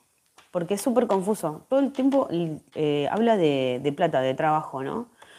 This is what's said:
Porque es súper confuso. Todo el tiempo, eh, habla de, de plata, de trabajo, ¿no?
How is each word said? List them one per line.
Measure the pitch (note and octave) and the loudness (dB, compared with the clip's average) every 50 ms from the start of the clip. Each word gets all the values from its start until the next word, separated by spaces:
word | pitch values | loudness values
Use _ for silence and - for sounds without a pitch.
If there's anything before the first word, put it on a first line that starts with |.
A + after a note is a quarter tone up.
| _ _ _ _ _ _ _ - - _ | _ _ _ _ _ _ _ -20 -14 _
Porque | - F3+ E3+ E3 G3+ | -6 -4 -2 -2 -4
es | G3 | -2
súper | - C#4 A3+ B3 A#3+ | 0 0 2 2 2
confuso. | - G3 F#3+ F3+ G3+ A3 - - D#3+ D3+ D#3 - - | 2 2 0 0 0 -2 -2 -4 -6 -6 -8 -4 -2
Todo | C4 C#4 | 0 2
el | C#4 C4 | 2 0
tiempo, | C#4 - C4 C#4 C4 C#4 - - | 0 0 0 2 2 2 0 0
eh, | - E3+ F3 D#3+ D3+ D3 - _ - - D#3 D3 D3 D3 C#3+ C3+ | -2 -2 -2 -4 -6 -8 -12 _ -6 -2 -2 0 0 0 0 0
habla | - G3+ A3+ A#3 A3+ | 0 2 2 4 4
de, | G3+ E3+ D3+ C#3+ C3+ C3 B2+ B2 B2+ | 4 4 2 2 2 0 0 -2 -2
de | C#3 D3 | -2 -2
plata, | C#3+ - F3+ E3 D#3 C3+ | 0 0 0 2 2 2
de | C3 C3 C3+ | 2 0 0
trabajo, | C3+ D#3 D#3 D#3 D#3 D#3 - - C3 | 0 2 2 2 0 -2 -4 -8 -8
¿no? | C3+ C#3 - A3+ A#3+ - _ _ - - - | -6 -6 -6 -8 -8 -10 _ _ -20 -20 -20